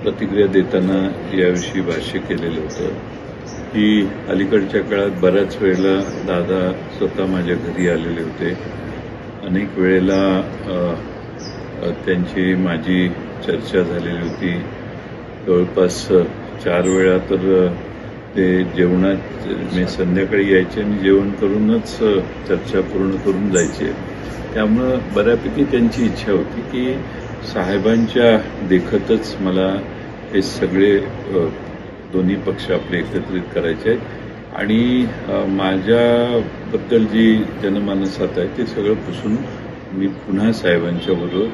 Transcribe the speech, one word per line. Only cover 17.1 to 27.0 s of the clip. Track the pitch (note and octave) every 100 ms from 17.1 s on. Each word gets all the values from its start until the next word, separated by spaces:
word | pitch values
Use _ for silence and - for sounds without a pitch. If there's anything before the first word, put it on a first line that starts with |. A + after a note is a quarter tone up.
| F#2
तर, | F2+ F#2+ F#2 F#2+ F2+
अ, | F2 - - - - - -
ते | F#2 F#2
जेवणात, | F2+ E2+ F2+ F2+ F#2+ F#2+ - - E2+
म्हणजे | D#2+ - F2+ F2+
संध्याकाळी | - F2+ F2+ G2 G#2 G2
यायचे | F#2+ F2+ A2
आणि | G#2 G#2
जेवण | F#2+ G2 G2+
करूनच, | G2+ G2 G#2 G#2+ A2+ A2 -
अ, | A2 G2 E2+ - -
चर्चा | F2+ - G2
पूर्ण | F2+ G2 F#2+
करून | F#2+ G2 F#2 G2+
जायचे. | F2+ E2 - D#2 - - - - - -
त्यामुळं | A2+ G#2+ A2+ B2+ B2+ A2 G#2
बऱ्यापैकी | G#2+ A#2 C3+ A2+
त्यांची | C3+ B2 A#2 - A2+
इच्छा | F2+ -
होती | F#2 D#2+ -
की | - B2+ B2+ C3